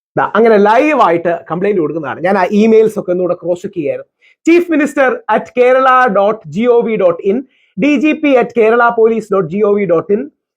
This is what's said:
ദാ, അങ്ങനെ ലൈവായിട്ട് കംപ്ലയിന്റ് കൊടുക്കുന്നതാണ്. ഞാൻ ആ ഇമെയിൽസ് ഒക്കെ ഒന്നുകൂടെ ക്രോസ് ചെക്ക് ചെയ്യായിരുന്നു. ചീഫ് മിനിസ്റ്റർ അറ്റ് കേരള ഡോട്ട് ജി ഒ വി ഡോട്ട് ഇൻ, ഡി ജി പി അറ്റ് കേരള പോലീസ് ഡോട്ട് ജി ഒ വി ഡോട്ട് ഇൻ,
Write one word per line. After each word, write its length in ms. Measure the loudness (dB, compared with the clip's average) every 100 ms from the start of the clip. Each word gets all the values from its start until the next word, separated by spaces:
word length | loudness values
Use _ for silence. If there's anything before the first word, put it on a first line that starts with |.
| _ -6
ദാ, 140 | -2
അങ്ങനെ 220 | 2 2 4
ലൈവായിട്ട് 880 | 4 2 2 0 0 0 -4 -6 -8
കംപ്ലയിന്റ് 300 | -4 -2 -2
കൊടുക്കുന്നതാണ്. 400 | -4 -6 -10 -6
ഞാൻ 180 | -2 0
ആ 60 |
ഇമെയിൽസ് 540 | 0 2 4 4 2 -2
ഒക്കെ 120 | -6
ഒന്നുകൂടെ 240 | -4 -4
ക്രോസ് 280 | -4 -6 -6
ചെക്ക് 120 | -6
ചെയ്യായിരുന്നു. 380 | -8 -6 -8 -12 _ _ _ 2
ചീഫ് 240 | 2 2
മിനിസ്റ്റർ 520 | -2 -2 0 -2 -2 -2
അറ്റ് 320 | -4 -2 0
കേരള 460 | 2 4 4 2 2
ഡോട്ട് 420 | 2 0 -2 -8
ജി 180 | -2 2
ഒ 140 | 2
വി 160 | 0 0
ഡോട്ട് 260 | 0 0
ഇൻ, 200 | -2 -4 -6 _ _ -4
ഡി 180 | 0 0
ജി 120 | 0
പി 160 | 0 0
അറ്റ് 220 | 0 0 0
കേരള 320 | 2 2 2 2
പോലീസ് 340 | 0 0 -2
ഡോട്ട് 160 | -4 -2
ജി 140 | -2
ഒ 100 | -2
വി 120 | 0
ഡോട്ട് 280 | 0 -2 0
ഇൻ, 180 | -4 -6 _ _